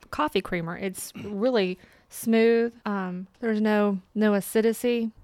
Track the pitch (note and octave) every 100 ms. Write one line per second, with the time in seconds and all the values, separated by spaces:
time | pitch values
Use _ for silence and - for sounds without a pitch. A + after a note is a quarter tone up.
0 | - - G3+ G3+ - F3+ E3 F3 G3 F#3
1 | - - G3 G3+ B3 B3 F#3 F3+ - _
2 | _ - A3+ A3+ A3+ A#3 A#3 A#3 G#3+ G3+
3 | F#3 F3+ F#3 - A#3 G#3+ G#3+ G#3+ G#3 G3
4 | - G#3 G#3+ G3+ - A3 A3 A3 A#3+ A#3+
5 | A3+ -